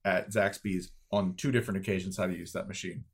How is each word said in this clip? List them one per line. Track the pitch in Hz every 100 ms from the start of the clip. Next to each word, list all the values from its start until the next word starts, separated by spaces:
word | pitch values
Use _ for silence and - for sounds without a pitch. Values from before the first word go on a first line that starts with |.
at | 98 90 -
Zaxby's | 107 98 - 104 92 90 - _
on | 101 95 90
two | 139
different | 120 - 95
occasions | 95 95 92 92
how | 92
to | 85
use | 85
that | - -
machine | 90 92 - -